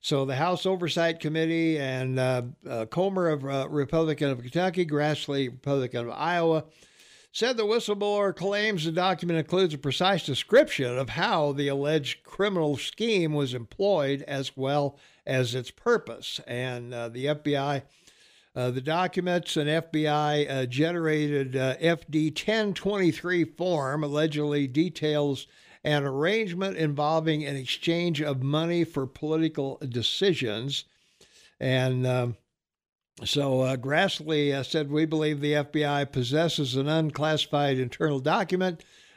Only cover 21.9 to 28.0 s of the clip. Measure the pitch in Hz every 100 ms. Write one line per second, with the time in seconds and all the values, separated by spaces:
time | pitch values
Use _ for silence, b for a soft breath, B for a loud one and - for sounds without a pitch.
21.9 | 165 - 156 156 151 - 220 214 185 190
22.9 | 202 180 - 175 180 160 - 180 165 135
23.9 | 147 147 147 160 147 147 147 139 127 175
24.9 | - 151 151 147 135 - B B B 147
25.9 | 147 139 135 160 220 214 170 190 190 160
26.9 | 143 147 160 160 151 143 139 127 - -
27.9 | 170